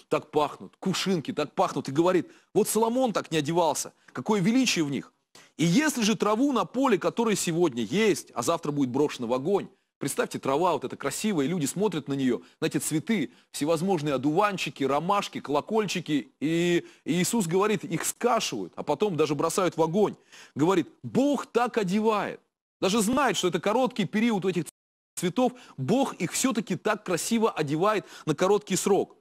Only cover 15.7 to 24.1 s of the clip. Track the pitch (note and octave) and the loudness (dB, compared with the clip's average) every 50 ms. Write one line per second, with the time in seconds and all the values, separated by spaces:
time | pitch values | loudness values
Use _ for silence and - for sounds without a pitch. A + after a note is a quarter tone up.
15.7 | G#3+ A3 G#3+ F3+ - F#3 D#3+ - D#3 C#3 - - _ _ - D#3 E3 E3 F3 F3 | -2 -2 0 -2 -2 -6 -4 -2 -2 -2 -2 -4 _ _ -4 -2 0 2 2 2
16.7 | F3 E3+ F3 - - - _ - D3+ F3 F3+ - - A#3 G3 E3 D#3+ F#3+ G3 G#3+ | 2 0 0 -4 -10 -10 _ -2 0 0 0 2 0 0 0 0 2 2 2 2
17.7 | G#3+ - - C#3+ E3+ D#3 - - - - - A#3 A#3 A3 E3 - - A2+ F#2 E2 | 0 -2 -2 -4 -6 -4 -4 -6 -4 -2 0 0 2 0 0 -2 -4 -6 -8 -8
18.7 | - - G2+ - D3 D3 G#3 G#3+ F3+ D3 D#3 D3+ D3+ C#3 D#3 E3 - - F#3+ F3 | -10 -8 -4 -4 -2 0 0 0 2 2 0 0 0 0 0 0 2 2 0 2
19.7 | - - D#3+ D#3+ D#3+ G#3 G#3 D#3+ G#2 - _ _ - - - - - B2+ C#3+ E3+ | 2 2 0 2 2 2 2 2 0 -4 _ _ -20 -20 -20 -12 -4 0 2 2
20.7 | F#3+ F3+ C#3+ - - _ - B2 G2 A#3+ C4 C#4+ C#4+ A3 - - - A#3+ A#3+ B3 | 2 2 0 -2 -6 _ -12 -4 0 2 2 2 2 0 -2 -4 -2 0 0 0
21.7 | - A#3 G#3 F3 F#3 G#3+ G#3+ A3+ G#3+ G#3 F3 A2+ D#2 - _ _ _ _ _ _ | 0 -2 -2 0 0 0 2 2 0 0 -2 -4 -6 -10 _ _ _ _ _ _
22.7 | _ _ - F#3+ F#3+ A#3+ G#3 G3 B3+ C#4 C#4+ B3 F#3+ - - F3+ E3 F3+ - G3+ | _ _ -2 0 2 2 2 2 2 2 2 2 2 0 0 -2 -2 0 0 2
23.7 | G3+ A#3+ C4 B3 - - G3+ D#3+ | 2 2 2 2 0 -2 -4 -2